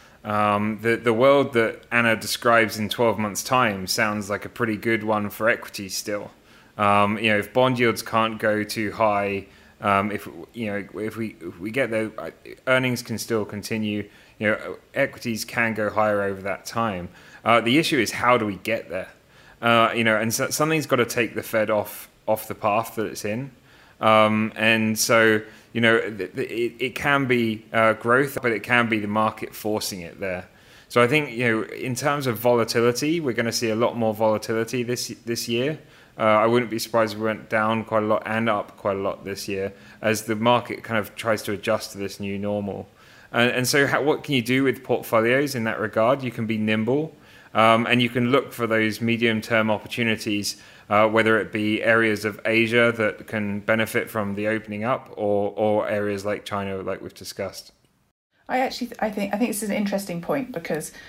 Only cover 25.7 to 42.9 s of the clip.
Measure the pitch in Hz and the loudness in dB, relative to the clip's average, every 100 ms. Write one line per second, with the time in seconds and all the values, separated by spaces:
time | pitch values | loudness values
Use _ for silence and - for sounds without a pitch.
25.7 | 113 117 113 95 107 92 - 120 107 117 | 0 4 4 2 -6 -8 -6 -6 -2 -4
26.7 | - 127 - 147 143 135 123 117 110 - | -2 -6 -4 0 0 2 2 0 -2 -4
27.7 | 113 113 110 117 123 143 - 123 107 101 | 2 2 2 2 2 2 -2 -2 -4 0
28.7 | 123 117 113 101 107 107 - - - 107 | 2 2 0 0 0 0 -2 -12 -8 -4
29.7 | 107 - 98 85 - 95 90 - _ - | -4 -4 -8 -12 -8 -6 -6 -10 _ -20
30.7 | - - 120 120 151 147 113 123 113 101 | -20 -2 2 4 2 0 -2 0 0 -2
31.7 | 53 107 120 143 143 135 107 123 120 113 | -6 -6 -4 -2 -2 -2 0 2 2 2
32.7 | 120 117 120 147 170 147 113 117 107 117 | 2 2 2 0 0 -2 -2 -2 -2 -2
33.7 | 110 117 113 110 104 110 107 - 110 113 | 0 0 0 -2 2 2 2 0 -2 -2
34.7 | 127 117 123 - 117 113 117 - 117 135 | -4 -4 -4 -6 -10 -6 -6 -2 -2 -2
35.7 | 156 - - - - 110 107 113 120 120 | -4 -12 -20 -20 0 4 6 6 4 2
36.7 | 110 - 117 110 104 110 107 - 113 107 | -4 -2 0 0 0 -4 -4 -2 0 0
37.7 | 113 107 110 107 107 - 110 113 104 92 | 0 0 0 2 0 0 -2 0 0 -2
38.7 | - 107 98 98 - 95 98 - 98 98 | -6 -4 -2 -2 -6 -8 -10 -6 -4 -6
39.7 | - - - 110 110 - 110 117 120 107 | -8 -20 -4 -2 0 -2 0 4 2 0
40.7 | - - 113 98 - 117 107 - 101 - | -10 -4 -4 -4 -6 -2 -2 -2 -6 -2
41.7 | 107 - 101 98 - 101 98 101 104 101 | -2 -2 -8 -8 -6 -6 -6 -4 -4 -4
42.7 | 101 95 | -8 -12